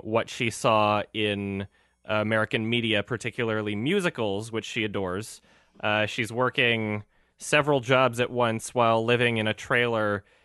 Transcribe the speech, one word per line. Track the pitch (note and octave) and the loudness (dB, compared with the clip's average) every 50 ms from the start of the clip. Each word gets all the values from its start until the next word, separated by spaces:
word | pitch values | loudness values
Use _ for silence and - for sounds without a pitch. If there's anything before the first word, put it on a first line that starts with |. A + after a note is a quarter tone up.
| - | -4
what | G#2+ G#2+ A2+ - - | -2 0 0 -2 -2
she | - - B2+ A2+ | -4 -4 -4 -4
saw | - - - B2+ A2 G#2+ G#2+ G#2 G#2 G#2 - - - | -4 0 2 4 4 6 4 4 2 2 -2 -4 -4
in | A2 G#2+ G#2 G2+ G2+ G2+ G2 G2 F#2+ G2 - _ _ _ _ _ _ _ | -2 -2 -2 -2 -2 -4 -4 -6 -6 -8 -8 _ _ _ _ _ _ _
American | - G#2+ G#2+ G#2+ G#2+ A2+ A2 G#2+ - - A#2+ A2 A2 | -4 -2 0 0 2 2 0 0 0 -2 -2 -2 0
media, | A#2+ A#2+ A2+ A2+ G#2+ G2+ | 0 0 0 0 0 0
particularly | G2+ - B2+ A2 - A#2 - - A#2+ A2+ G#2+ A2 G#2+ G#2+ G#2 | 0 -2 -6 -6 -6 -8 -6 -4 -4 -2 -2 -2 -2 -4 -4
musicals, | G2+ A2+ C#3+ F#3+ G3+ F3 F3 - - A2+ G#2 G2 G2+ A2 A#2 | -4 -2 0 0 0 0 -2 -2 -2 -2 -2 -2 -4 -6 -6
which | A2+ A2 G#2+ | -6 -8 -8
she | - - A#2 G#2+ | -6 -4 -4 -4
adores. | G#2+ G2 G2+ G2 F2+ F2+ G2 A2+ - - - _ _ _ _ _ _ _ - | -4 -4 -4 -4 -4 -4 -6 -8 -10 -14 -18 _ _ _ _ _ _ _ -6
Uh, | - G#2+ G#2 G#2+ G#2+ | -2 0 0 2 0
she's | G#2 - - A#2 G#2 | 0 -2 -4 -4 -4
working | A2+ A#2 B2+ B2 - - B2+ A#2+ A#2 A2+ A2 G#2+ G#2 G#2 G#2 - _ _ _ _ _ _ | -2 -2 -2 0 0 2 2 2 2 2 0 -2 -4 -6 -8 -12 _ _ _ _ _ _
several | - - - D3+ C#3+ D3 D3 C3+ | -4 0 2 2 4 4 2 0
jobs | A#2 B2 C3+ B2+ C3 B2 A#2 A#2 | 2 2 4 4 4 4 2 0
at | B2 A2+ | -2 -2
once | B2 B2 A#2+ A#2 A2 A2+ - - - | 0 0 0 0 0 -2 -6 -4 0
while | B2 A#2 A2+ A2+ A2+ A2+ | 2 4 4 4 4 4
living | A#2 A#2+ A#2 B2 A#2+ A#2 A2+ | 4 2 4 4 2 2 2
in | G#2+ A2 | 0 0
a | G#2+ | -2
trailer | - - - C3+ A#2+ A#2+ A#2+ A#2 A2 G#2+ G#2 G2+ G2+ - _ _ _ _ | -2 -2 0 0 2 2 2 0 0 0 0 -2 -2 -4 _ _ _ _